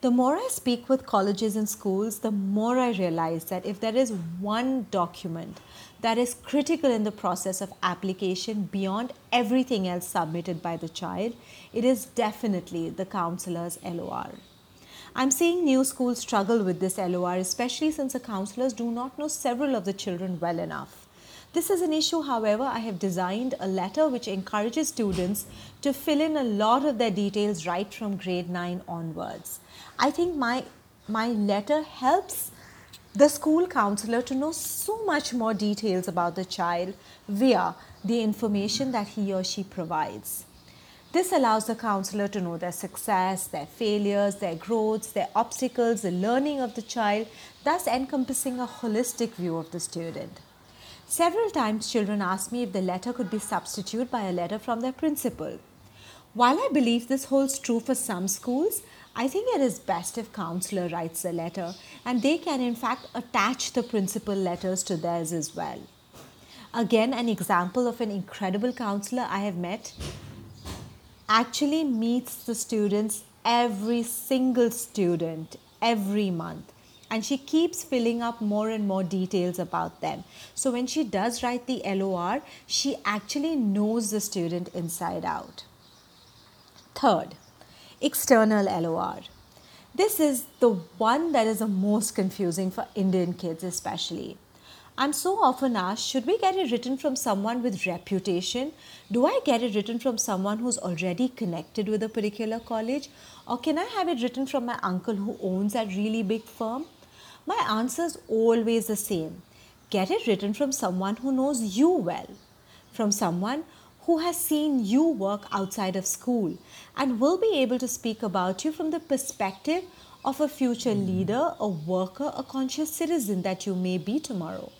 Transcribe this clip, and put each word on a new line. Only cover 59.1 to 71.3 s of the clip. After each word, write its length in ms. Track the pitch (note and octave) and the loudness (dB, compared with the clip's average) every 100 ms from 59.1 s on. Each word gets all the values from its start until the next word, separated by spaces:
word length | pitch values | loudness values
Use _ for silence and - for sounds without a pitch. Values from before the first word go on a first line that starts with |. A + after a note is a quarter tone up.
| - | -4
I 100 | B3+ | -2
think 260 | F#4 A#4+ | 0 0
it 80 | G#4 | 2
is 200 | C4+ F#3 | 2 0
best 360 | - F3+ F3 - | -4 -4 -2 -8
if 140 | A3+ | -8
counselor 540 | - E3+ E3+ F#3 G3 F3 | -6 -4 -4 -2 -2 -2
writes 360 | E3+ E3 E3 | -2 -4 -4
the 100 | F3+ | -4
letter, 420 | E3+ E3+ E3+ E3+ F#3 - - | -2 -4 -6 -8 -8 -16 -12
and 180 | A#3 B3 | -2 0
they 160 | A3+ E4 | 2 2
can 220 | E4+ C#4+ | 0 -2
in 160 | B3 A#3 | 0 -2
fact 320 | A#3+ B3+ - | -2 -4 -4
attach 600 | A#3+ A#3 A#3 G3+ B3+ - | -10 -4 0 2 0 -2
the 100 | - | -2
principal 540 | A#3 A3 F#3+ A3 - G3 | 0 0 0 -2 -2 -2
letters 480 | F#3 F3 F#3+ F#3 | 0 -2 -2 -2
to 120 | - F3 | -2 -2
theirs 360 | E3+ E3+ E3 | 0 -2 -2
as 240 | E3+ D3+ - | -4 -4 -6
well. 240 | D#3+ B2 - - _ - - - - - - | -8 -8 -14 -20 _ -20 -20 -20 -20 -20 -10
Again, 400 | A#3 G#3+ A#3 A3+ | -2 2 4 4
an 160 | B3 A#3 | 2 0
example 600 | G#3+ F3+ F#3 F3+ G#3+ A#3+ | 0 2 2 2 0 0
of 120 | A#3 | 0
an 120 | A3+ | -4
incredible 600 | G3+ F3+ - F#3+ F#3+ A#3+ | -4 -6 -4 -2 0 -2
counselor 540 | B3 A3+ G3+ G3+ B3 B3 | -2 -2 -2 -2 -4 -2
I 120 | G3 | -2
have 160 | G#3 F3 | -2 -4
met 360 | F3 G#3+ - - D3 - - - - - - - - - - - | -4 -6 -10 -10 -10 -10 -14 -16 -18 -16 -14 -14 -14 -18 -20 -20
actually 540 | - | 2